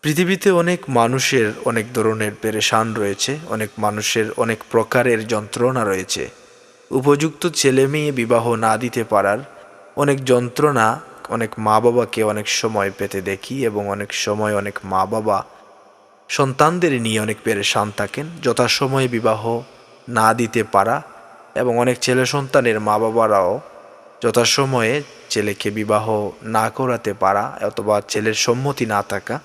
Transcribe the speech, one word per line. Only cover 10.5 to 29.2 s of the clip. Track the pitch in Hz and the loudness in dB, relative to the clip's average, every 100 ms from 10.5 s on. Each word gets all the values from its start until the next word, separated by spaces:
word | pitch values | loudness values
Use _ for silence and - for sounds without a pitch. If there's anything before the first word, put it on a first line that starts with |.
| - 151 135 110 117 - - - | 0 2 4 2 2 -8 -18 -6
অনেক | 113 113 - | -4 -4 -4
মা | 107 107 | 2 4
বাবাকে | 120 120 113 - | 4 2 0 0
অনেক | 110 104 107 | 0 0 -4
সময় | - 113 107 98 95 | -2 -2 0 -2 -2
পেতে | 101 98 | -6 -4
দেখি, | 95 98 - 135 117 | -4 -6 -6 -4 -2
এবং | 104 101 | -2 -4
অনেক | 101 101 | -6 -6
সময় | - - 107 107 104 | -4 -2 0 0 0
অনেক | 101 - | -4 -8
মা | 95 92 98 | -4 -2 0
বাবা | 110 107 98 92 - - - - _ _ _ _ | -2 0 -2 -2 -16 -20 -20 -20 _ _ _ _
সন্তানদের | - 135 131 151 175 175 131 | 0 0 4 2 4 0 2
নিয়ে | 113 110 | 0 0
অনেক | 107 107 | -2 -4
পেরেশান | - 104 101 113 104 101 | -2 -2 0 0 -2 -4
থাকেন। | 104 - 156 170 | -6 -6 -10 -6
যথাসময়ে | 127 117 120 - 135 135 131 | -2 2 2 2 0 0 0
বিবাহ | 120 117 107 113 117 117 - - - - | 0 0 0 -2 -4 -6 -20 -20 -20 -4
না | 120 110 | 2 2
দিতে | 117 117 117 | 4 0 0
পারা, | 107 101 101 139 - - - - - - | 2 2 2 0 -6 -20 -20 -20 -10 -4
এবং | 123 117 | 0 2
অনেক | 120 123 | 0 0
ছেলে | - 127 127 | 0 2 2
সন্তানের | 147 135 143 120 107 | -2 2 2 2 0
মা | 107 107 | 0 2
বাবারাও | 113 113 110 101 90 113 - - - - - - | 2 2 4 4 2 0 -6 -20 -20 -20 -20 -6
যথাসময়ে | 117 120 117 - 139 127 113 143 143 - - | 0 2 2 2 0 0 0 -2 -6 -18 -6
ছেলেকে | 110 104 101 107 | -2 -2 -4 -6
বিবাহ | 104 107 104 110 107 101 - | -4 0 0 2 -2 -4 -8
না | 110 110 110 | -4 -2 -2
করাতে | - 131 117 110 | -2 -4 -2 -4
পারা | 98 95 101 131 - | -2 0 2 -2 -4
অথবা | 104 104 104 104 | -6 -4 0 0
ছেলের | - - 110 | 0 -4 -2
সম্মতি | 110 - 120 139 135 117 | 0 0 0 0 -2 0
না | 104 | -2
থাকা | 101 101 | -2 -8